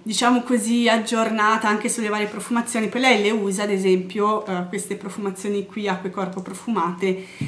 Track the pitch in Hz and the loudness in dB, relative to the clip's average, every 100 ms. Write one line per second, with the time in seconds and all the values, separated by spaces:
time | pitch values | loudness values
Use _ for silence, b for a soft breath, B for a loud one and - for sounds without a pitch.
0 | - 202 240 247 247 247 214 240 233 226 | -6 2 4 4 2 0 2 2 4 2
1 | 220 226 226 220 214 220 220 214 240 - | 2 0 0 2 2 4 2 0 0 -2
2 | 214 208 208 208 - 233 233 233 208 247 | -2 -2 -2 -4 -2 -2 0 -2 -2 2
3 | 262 214 208 226 196 196 208 196 190 185 | 4 4 4 2 0 -2 0 2 4 4
4 | 180 208 208 214 202 180 180 202 - 196 | 2 0 2 2 -2 -4 -4 -6 -6 -8
5 | 202 202 202 190 208 202 196 220 202 180 | -8 -6 -6 -4 -4 -4 -4 -4 -2 -2
6 | 190 190 185 190 185 190 - 208 170 180 | -4 -4 -6 -6 -10 -10 -4 -2 -2 0
7 | 190 185 185 B | 0 -2 -6 B